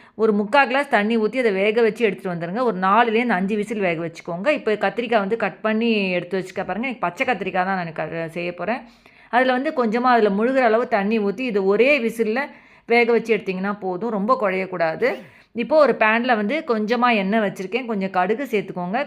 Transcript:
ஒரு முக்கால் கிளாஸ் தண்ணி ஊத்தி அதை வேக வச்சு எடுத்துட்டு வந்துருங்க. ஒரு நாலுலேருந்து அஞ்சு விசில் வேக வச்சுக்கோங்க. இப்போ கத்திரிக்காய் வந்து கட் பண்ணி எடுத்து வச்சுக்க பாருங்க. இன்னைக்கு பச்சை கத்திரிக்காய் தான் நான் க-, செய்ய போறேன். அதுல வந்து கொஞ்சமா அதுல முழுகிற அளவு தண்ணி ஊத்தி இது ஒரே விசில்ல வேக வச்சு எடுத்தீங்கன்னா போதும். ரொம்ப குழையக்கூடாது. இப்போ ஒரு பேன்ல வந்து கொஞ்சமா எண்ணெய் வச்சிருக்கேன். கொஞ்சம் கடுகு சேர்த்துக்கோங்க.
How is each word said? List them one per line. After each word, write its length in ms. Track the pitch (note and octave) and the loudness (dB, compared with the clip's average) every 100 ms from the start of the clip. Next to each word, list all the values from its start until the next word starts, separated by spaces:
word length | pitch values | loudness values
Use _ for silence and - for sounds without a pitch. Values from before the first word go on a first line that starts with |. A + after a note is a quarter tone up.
| - - | -14 -2
ஒரு 160 | A3 | 0
முக்கால் 360 | G3+ G#3 C#4+ B3 | 0 2 2 2
கிளாஸ் 220 | C4 C#4+ A3 | 0 0 0
தண்ணி 200 | G#3 A#3 | 2 0
ஊத்தி 240 | G#3+ G#3+ | 0 0
அதை 100 | A#3 | 0
வேக 280 | F#3+ G#3 A3 | 2 2 2
வச்சு 240 | A3+ A3+ A3 | 2 2 0
எடுத்துட்டு 280 | F#3 F#3 | -2 -6
வந்துருங்க. 300 | E3+ E3+ G#3+ | -6 -4 -2
ஒரு 140 | B3 F#3 | -2 0
நாலுலேருந்து 580 | F#3+ G#3+ A#3+ A3 B3 F3+ | 2 4 4 2 0 0
அஞ்சு 180 | F#3+ G#3+ | 0 -2
விசில் 300 | G#3 A3 F#3 | -4 -2 -2
வேக 120 | E3 | -2
வச்சுக்கோங்க. 460 | E3+ E3 - E3+ A#3+ | -6 -8 -10 -4 -2
இப்போ 260 | C#4+ A3 G#3 | 0 0 0
கத்திரிக்காய் 500 | G3 G3+ A#3+ A3+ G3 | -2 -2 0 0 0
வந்து 160 | A3+ G3 | -2 -4
கட் 140 | - | -4
பண்ணி 280 | A3 A3 A#3 G#3+ F#3+ | -2 0 2 0 0
எடுத்து 280 | F3+ F3 F#3+ | -2 -2 -4
வச்சுக்க 220 | F#3 G3 | -4 -6
பாருங்க. 260 | F#3 F#3+ C4 | -6 -6 -6
இன்னைக்கு 180 | A3 F3 | -4 -4
பச்சை 180 | - B3+ | -2 -2
கத்திரிக்காய் 420 | G3 F#3+ F#3 F#3 | -2 -2 -2 -2
தான் 120 | F#3+ | -2
நான் 160 | E3 D#3+ | -4 -6
க-, 300 | D#3+ E3 E3 | -6 -6 -8
செய்ய 180 | F3 F3 | -6 -8
போறேன். 300 | F3 F3+ C4 - - - _ - | -6 -6 -6 -8 -20 -20 _ -2
அதுல 240 | A#3+ B3+ B3+ | 2 2 2
வந்து 160 | D4+ | 0
கொஞ்சமா 380 | D#4 A#3 A#3 B3+ | 0 0 2 2
அதுல 180 | A#3+ G#3 | 4 4
முழுகிற 340 | G3 A#3 C4+ A#3+ | 2 0 2 2
அளவு 220 | A3 A#3+ | 2 2
தண்ணி 320 | G#3 G3 A3+ | 0 0 0
ஊத்தி 260 | G3+ G3 C4 | 0 -2 -2
இது 120 | G3+ F#3+ | 0 2
ஒரே 260 | G#3 C4 C#4+ | 4 4 4
விசில்ல 400 | A3+ A#3 A3 A#3+ C#4+ - - - - | 2 -2 -2 -2 -4 -10 -20 -12 2
வேக 180 | A#3 A#3 | 4 4
வச்சு 220 | A#3 A#3 | 2 2
எடுத்தீங்கன்னா 420 | G#3+ G#3 F#3 G3 G3+ | -2 -2 -4 -4 -6
போதும். 360 | F#3+ F3+ A#3 G#3+ | -6 -6 -4 -2
ரொம்ப 160 | G#3+ C4 | 0 0
குழையக்கூடாது. 680 | G3+ F#3 F#3 F3+ D#3+ D#3 A#3+ A#3+ F#3 - _ A3+ | 0 -2 -4 -2 -2 0 -2 -2 -10 -20 _ -8
இப்போ 200 | A#3+ D#4 | 2 4
ஒரு 160 | C4+ A3+ | 4 4
பேன்ல 320 | A3 A3+ B3+ A3 | 2 2 2 2
வந்து 200 | G#3 D4+ D#4+ | 0 -2 -2
கொஞ்சமா 400 | A3 G#3 A#3+ A#3+ A3 | -2 0 0 2 2
எண்ணெய் 280 | F#3+ A3 G3 | 2 0 0
வச்சிருக்கேன். 420 | - F#3 A#3 A#3 | -4 -6 -6 -4
கொஞ்சம் 200 | G#3 F#3+ | -4 -2
கடுகு 320 | F#3 F3+ A#3 B3+ | 0 0 -2 -2
சேர்த்துக்கோங்க. 540 | G#3 F#3+ F3+ F3 A#3 | -4 -4 -8 -6 -4